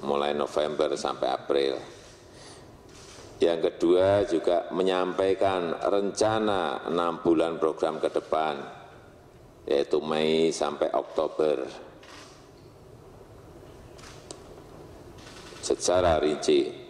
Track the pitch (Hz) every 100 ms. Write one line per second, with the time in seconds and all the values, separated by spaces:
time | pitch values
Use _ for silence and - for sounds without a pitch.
0 | 69 71 71 73 71 - 76 73 73 69
1 | 69 67 65 67 - 71 69 65 - -
2 | - - - - - - - - - -
3 | - - - - 87 82 87 - 85 90
4 | 95 101 95 82 85 87 - 87 92 92
5 | 92 87 95 92 98 95 85 76 - 101
6 | 98 87 107 110 107 98 80 69 - 82
7 | 85 82 85 80 82 82 80 76 82 78
8 | 78 - - 78 78 71 69 - - -
9 | - - - - - - - 71 71 76
10 | 76 78 78 80 82 76 73 73 80 -
11 | - - 78 - 78 69 65 - - -
12 | - - - - - - - - - -
13 | - - - - - - - - - -
14 | - - - - - - - - - -
15 | - - - - - - - - - 90
16 | 90 78 73 73 - 73 67 - -